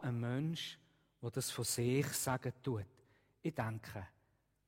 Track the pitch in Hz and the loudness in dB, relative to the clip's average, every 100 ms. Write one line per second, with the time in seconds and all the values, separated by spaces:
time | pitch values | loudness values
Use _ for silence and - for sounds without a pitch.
0 | 131 117 120 131 156 165 - - _ _ | 2 2 2 2 0 -2 -6 -10 _ _
1 | _ - 120 131 - - 117 - 120 135 | _ -8 -4 -2 -2 -2 0 2 4 4
2 | 139 - 135 131 123 - 139 113 95 - | 2 0 0 0 -2 -4 -2 -2 -4 -12
3 | - _ _ _ - - 113 113 - 107 | -20 _ _ _ -4 -2 -2 -2 -8 -10
4 | 95 _ _ _ _ _ | -10 _ _ _ _ _